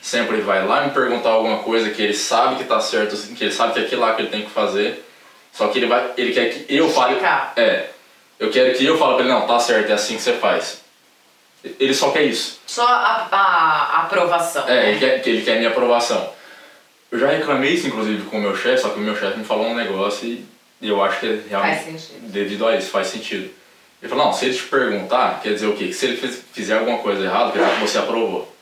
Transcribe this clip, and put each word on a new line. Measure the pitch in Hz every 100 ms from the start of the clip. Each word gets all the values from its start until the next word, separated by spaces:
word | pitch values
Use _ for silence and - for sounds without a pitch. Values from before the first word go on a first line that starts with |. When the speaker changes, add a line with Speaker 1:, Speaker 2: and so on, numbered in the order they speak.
Speaker 1:
sempre | - 120 107 110
vai | 101 95 95
lá | 117
me | 139
perguntar | 139 120 117 113
alguma | 113 113 107
coisa | - 113 110
que | 104
ele | 104
sabe | 104 - 120 123 -
que |
tá | - -
certo, | - 113 104 104 -
que | -
ele | 104
sabe | - 117
que | -
é |
aquilo | - -
lá | 117
que | 110
ele | 104
tem | 104
que | 107
fazer, | - 101 98 104 - - - - - _
só | - 104
que | 123
ele | 117
vai, | 120 - -
ele | 120
quer | 127 117
que | - -
eu | 139 160
fale. | 139 123
Speaker 2:
Checar. | - 175 - - -
Speaker 1:
É. | 571 - - - _ _ _ _
Eu | 107
quero | 131 127
que | -
eu | 135 -
fale | 135 123
pra |
ele, | 123
"Não, | 123 -
tá | 120
certo, | 120 110 104
é |
assim | 104 - 113
que |
você | -
faz." | 117 - 139 - - - _ _ _ _ _ _ _ 131 -
Ele | 131
só | 135 139
quer | 143
isso. | 143 113 - - -
Speaker 2:
Só | - 240
a, | - 220 - -
a, | 196 196 - - 170 - -
a |
aprovação, | - 190 175 175 170 143 127
Speaker 1:
É, |
Speaker 2:
né? | 123 -
Speaker 1:
ele | -
quer, | 131 123
que | -
ele | 110
quer | - 113
minha | -
aprovação. | - 165 117 117 104 - - - - - - _ _ _
Eu | 120
já | 139
reclamei | 139 - 135 139
isso, | 180 135
inclusive, | 110 107 104 95
com | 107
o |
meu | 101 95
chefe, | 120 127
só | -
que | -
o |
meu | 107
chefe | 104 101 110
me |
falou | 107 107 113
um |
negócio | 117 101 95 101 - 117
e, | 117 - - _ _
e | 107
eu | 101
acho | 95 -
que | 113
é | 107 -
realmente | 98 98 -
Speaker 2:
Faz | 160 160
sentido. | - - 117
Speaker 1:
devido | 101 101 101 113
a | 110
isso, | -
faz | 101 92
sentido. | 110 - 104 95 - - _ _ _
Ele | -
falou, | 135 120
"Não, |
se | - 127
ele |
te | 127
perguntar, | - 135 117 101 92 123 139 -
quer | 104
dizer | 104 107
o | -
quê? | -
Que |
se | - 127
ele | 117
fez, | 131 - -
fizer | - 98 110
alguma | 113 117
coisa | 107 95
errada, | 95 101 120
quer | -
dizer | 339
que | -
você | - -
aprovou. | - 117 110 92 - -